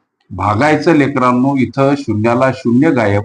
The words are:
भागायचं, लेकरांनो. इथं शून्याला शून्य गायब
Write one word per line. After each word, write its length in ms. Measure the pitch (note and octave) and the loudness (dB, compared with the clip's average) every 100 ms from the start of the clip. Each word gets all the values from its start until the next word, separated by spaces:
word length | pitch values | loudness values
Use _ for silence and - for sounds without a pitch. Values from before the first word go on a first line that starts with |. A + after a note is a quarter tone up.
| _ _ - | _ _ -16
भागायचं, 640 | F#2+ G2+ G#2 D3+ D3+ F3 | -4 -2 0 2 2 2
लेकरांनो. 600 | D#3 C3+ C3+ B2 B2 C#3 C#3 | 2 0 0 0 2 0 0
इथं 360 | A2+ C3+ C3+ C#3 | -2 0 0 0
शून्याला 540 | - G#2+ A2+ B2 C3 | -2 -2 0 0 0
शून्य 360 | B2+ A#2+ A#2+ D#3+ | -2 0 2 2
गायब 300 | C3 G#2 G2+ | 0 0 -2